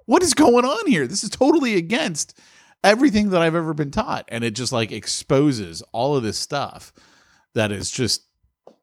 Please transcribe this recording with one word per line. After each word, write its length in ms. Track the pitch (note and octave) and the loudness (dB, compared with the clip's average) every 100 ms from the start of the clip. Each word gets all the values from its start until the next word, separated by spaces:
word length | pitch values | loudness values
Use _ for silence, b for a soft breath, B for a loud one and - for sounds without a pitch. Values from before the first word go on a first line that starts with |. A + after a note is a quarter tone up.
| - | 0
What 160 | D4 | 2
is 100 | F4+ | 2
going 320 | B3+ D4+ A#3+ B3+ | 4 6 6 2
on 220 | D4+ G#4 | 0 0
here? 180 | G3 B2 | 0 0
This 180 | G3 | -4
is 60 | G#3+ | -8
totally 460 | - C4+ E4 C4 G3+ | 0 2 4 2 0
against 640 | E3 D#3 D#3+ D#3 - b b b b b F#3+ | -2 -2 -4 -6 -10 b b b b b 2
everything 420 | A3 C#4+ G#3+ G#3 | 4 4 2 2
that 100 | F#3 | 2
I've 140 | E3 E3 | 2 2
ever 180 | D#3+ | -2
been 180 | D3+ D3 | -4 -4
taught. 340 | F3 B3 - - | -4 -4 -6 -8
And 140 | A2+ | -6
it 80 | A#2 | -4
just, 200 | A2 A#2+ | -4 -4
like, 200 | B2 A2+ | -2 -2
exposes 880 | A2 - - - C3+ D3 B2 F#2 E2 - | -6 -8 -8 0 2 2 0 -6 -12 -12
all 240 | A2 C3 C#3+ | -6 -2 -2
of 80 | |
this 140 | A2 G2 | -2 -4
stuff 560 | - C#3+ A2+ - - b b b b b b | -6 -6 -8 -10 -20 b b b b b b
that 180 | - G#2+ | -2 -2
is 200 | G2+ F2+ | -4 -8
just, 320 | - A#2+ - _ _ _ _ _ _ | -4 -4 -4 _ _ _ _ _ _